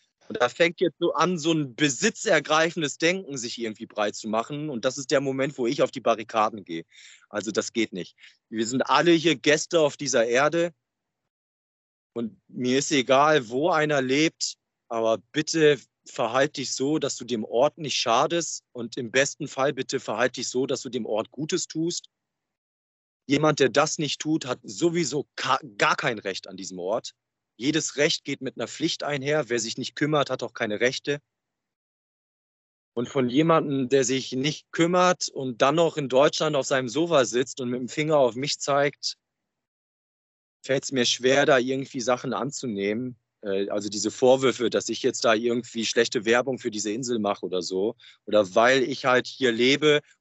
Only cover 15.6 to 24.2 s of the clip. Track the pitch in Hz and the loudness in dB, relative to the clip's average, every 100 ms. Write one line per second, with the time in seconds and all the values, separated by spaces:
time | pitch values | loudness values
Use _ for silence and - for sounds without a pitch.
15.6 | 151 135 - _ - - 117 127 139 - | 4 4 -2 _ -18 -4 -2 2 0 -2
16.6 | 123 - 135 156 139 - 110 117 - 113 | -8 -2 -2 0 -2 -6 -6 -4 -2 2
17.6 | 147 - 147 - 123 117 151 170 160 - | 2 0 -6 -2 2 2 2 0 -4 -8
18.6 | _ 123 113 - 117 127 139 - 143 - | _ -12 -10 -8 -4 0 0 -2 -10 -2
19.6 | 139 147 - 135 - 110 123 - 117 123 | -2 -2 -4 -6 -4 -2 -2 -2 -6 -4
20.6 | 131 127 135 120 107 107 110 - 156 175 | -2 -4 -6 -6 -4 -4 -4 -6 -4 -4
21.6 | - 156 165 170 - _ _ _ _ _ | -4 -4 -4 -4 -10 _ _ _ _ _
22.6 | _ _ _ _ _ _ - 139 156 147 | _ _ _ _ _ _ -2 2 2 4
23.6 | 131 131 156 - 147 - | 2 4 0 0 -6 -4